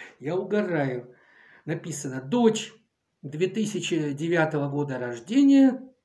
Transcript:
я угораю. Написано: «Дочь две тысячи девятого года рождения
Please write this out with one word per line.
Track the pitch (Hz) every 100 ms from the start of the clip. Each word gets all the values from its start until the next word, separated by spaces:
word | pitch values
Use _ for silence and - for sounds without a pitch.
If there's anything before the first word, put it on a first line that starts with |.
| - _
я | 135 180
угораю. | 202 208 185 165 135 123 - - _ _ _ _
Написано: | - 160 180 147 139 131
«Дочь | 135 240 233 220 - - _ _ _ _
две | 143 151 185
тысячи | 226 214 180 - 165 151
девятого | 139 165 170 156 151 143
года | 143 143 127
рождения | 123 120 - 254 277 277 269 - - _